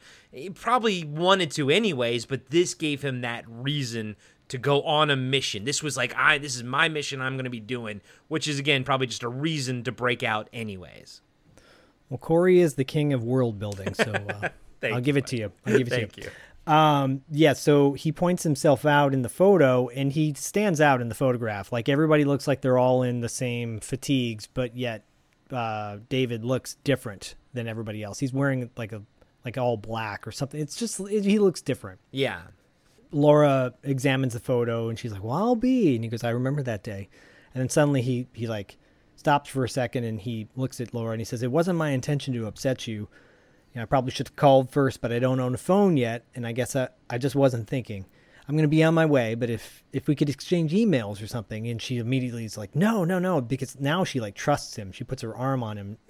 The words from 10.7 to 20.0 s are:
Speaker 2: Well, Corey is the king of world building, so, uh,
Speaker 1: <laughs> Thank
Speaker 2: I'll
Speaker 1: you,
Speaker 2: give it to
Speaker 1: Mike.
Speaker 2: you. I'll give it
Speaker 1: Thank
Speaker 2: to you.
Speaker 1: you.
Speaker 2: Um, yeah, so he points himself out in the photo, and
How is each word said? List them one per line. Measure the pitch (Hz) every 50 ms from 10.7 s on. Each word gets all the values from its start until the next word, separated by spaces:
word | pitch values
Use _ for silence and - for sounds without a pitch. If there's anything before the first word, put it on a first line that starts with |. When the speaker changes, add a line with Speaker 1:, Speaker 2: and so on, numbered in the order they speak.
| 98 92 90 67 52 - - - - - _ _ _ _ _ _ _ - _ _ _ _ _ _ _ _ _ -
Speaker 2:
Well, | 135 127
Corey | - - 165 170 175 185 185 180
is | 175 160 -
the | - 135
king | - - 156 147 147
of | 139 123 113
world | 117 127 131 127 117 110 101
building, | 107 104 104 98 95 - 101
so, | - 220 117 107
uh, | 113 101 104 - 101 180 175 - - -
Speaker 1:
<laughs> | - - -
Thank | - 120 110
Speaker 2:
I'll | 123
Speaker 1:
you, | 123
Speaker 2:
give | 143 143 139
it | 135 -
to | -
Speaker 1:
Mike. | 117
Speaker 2:
you. | 107 101 - _ -
I'll | - 214 143
give | 127 120
it |
Speaker 1:
Thank | 123 123 113 101 -
Speaker 2:
to | -
you. | - 101 - - - - - - - -
Speaker 1:
you. | 151
Speaker 2:
Um, | 156 156 151 147 143 139 131 135 139 - -
yeah, | 156 143 160 151 131
so | - - 156 147 143 143 139 143
he | 135 - 160 151
points | - 180 175 180 175 -
himself | 170 147 135 - 160 139 120 -
out | 151 147 147 147 139 135
in | 135
the | 123 113
photo, | - - 180 196 202 175 147 131 127 123 123 123
and | 120 135